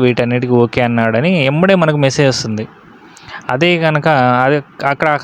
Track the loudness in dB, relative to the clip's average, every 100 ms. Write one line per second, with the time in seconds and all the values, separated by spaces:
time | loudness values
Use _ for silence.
0 | 2 0 -2 -2 0 2 2 0 0 0
1 | 0 0 0 0 0 0 2 2 2 0
2 | 0 2 0 0 -6 -8 -10 -16 -20 -20
3 | -20 -20 -20 -14 -8 -2 0 2 0 0
4 | 0 2 2 2 2 0 -4 -6 -4 -2
5 | -2 0